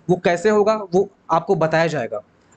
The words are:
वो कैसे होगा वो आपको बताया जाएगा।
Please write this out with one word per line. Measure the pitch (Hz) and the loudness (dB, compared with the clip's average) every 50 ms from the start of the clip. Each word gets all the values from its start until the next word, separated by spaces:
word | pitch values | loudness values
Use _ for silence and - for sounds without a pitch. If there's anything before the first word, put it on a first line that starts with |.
| _ - | _ -2
वो | 180 175 - | -2 0 2
कैसे | 190 175 175 - 220 | 0 -2 2 2 2
होगा | 214 214 202 208 220 220 202 185 170 | 2 4 2 2 0 -2 -4 -2 0
वो | 180 202 - - _ _ _ | 0 0 0 -6 _ _ _
आपको | 160 170 165 - 196 | -2 -2 0 0 0
बताया | 170 160 160 160 160 165 | 0 0 0 0 0 0
जाएगा। | 170 147 143 117 110 110 104 - _ _ _ _ _ _ | 0 -2 -4 -6 -6 -8 -10 -12 _ _ _ _ _ _